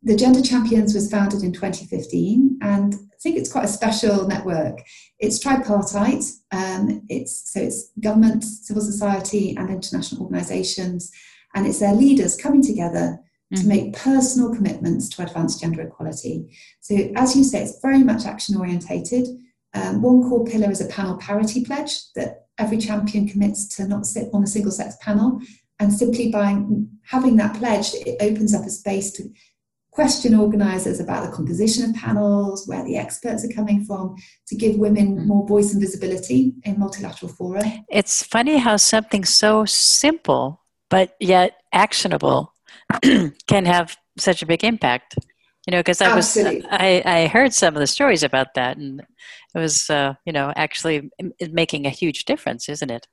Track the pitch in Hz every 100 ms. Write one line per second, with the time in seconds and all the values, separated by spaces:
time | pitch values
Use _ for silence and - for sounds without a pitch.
0 | 220 208 254 254 262 247 220 226 208 208
1 | 202 208 202 202 180 175 196 180 - 180
2 | - 175 175 240 269 - 202 202 202 202
3 | - _ 320 330 - 262 214 - 220 220
4 | 226 196 185 185 185 165 143 - - -
5 | - _ - - 285 262 - 208 196 202
6 | 220 302 - - _ 190 190 185 208 -
7 | - - - - - 196 - - - -
8 | 214 214 220 220 - - - 208 208 202
9 | 208 196 - 208 196 - 190 190 - -
10 | - - - 90 87 92 - - 180 180
11 | - - - - _ 196 - 190 202 208
12 | 277 269 175 - 285 285 233 208 170 170
13 | 170 165 _ _ _ 190 190 202 - -
14 | 262 269 254 254 233 226 185 - 170 -
15 | - - 170 165 165 - 170 165 160 -
16 | 156 160 - 165 165 _ - _ - 202
17 | - 214 254 269 269 - 202 - 269 269
18 | 262 220 202 214 - 196 180 175 - 175
19 | 170 247 247 - - _ _ 208 185 202
20 | 240 247 247 240 226 214 202 190 185 -
21 | 190 185 - 202 214 254 - 285 302 -
22 | - - - - _ - 208 220 208 208
23 | 208 208 202 202 202 - - - 196 202
24 | - 226 - 202 196 220 196 - - -
25 | - 208 226 - - - _ _ 208 -
26 | 233 - 226 208 202 202 208 208 - -
27 | _ 262 254 226 208 - 240 208 214 -
28 | - - 208 214 208 208 202 - - 196
29 | 196 - - - _ _ _ _ _ -
30 | 302 - 240 214 208 208 196 185 - -
31 | 170 175 - - 151 170 220 233 233 220
32 | 226 208 208 202 202 196 - 185 175 175
33 | - - 240 220 - - 208 202 208 196
34 | 185 - - _ - 202 220 208 208 208
35 | 202 196 165 202 196 208 202 202 190 -
36 | 185 185 - 254 262 - 208 202 196 -
37 | 185 - 175 - 180 185 214 226 - -
38 | 196 - - 226 247 302 240 214 - 220
39 | 214 208 175 - 214 214 214 - 196 -
40 | 285 320 - 131 127 160 _ _ _ 190
41 | 185 _ 185 185 185 - _ - 208 -
42 | 190 156 143 135 - _ _ - _ -
43 | 262 254 170 - - 208 180 175 170 -
44 | _ - - 180 160 170 214 226 135 123
45 | _ - - _ _ _ - 180 170 175
46 | 185 214 170 220 196 - - 196 190 180
47 | - 170 160 208 262 - 185 151 143 -
48 | 285 180 151 131 131 - 123 131 143 135
49 | - _ - - _ 170 160 151 - 147
50 | 139 135 - 151 139 143 151 - 165 151
51 | 139 _ 180 - 170 165 165 151 139 135
52 | 170 139 - 302 - 120 - 147 143 117
53 | _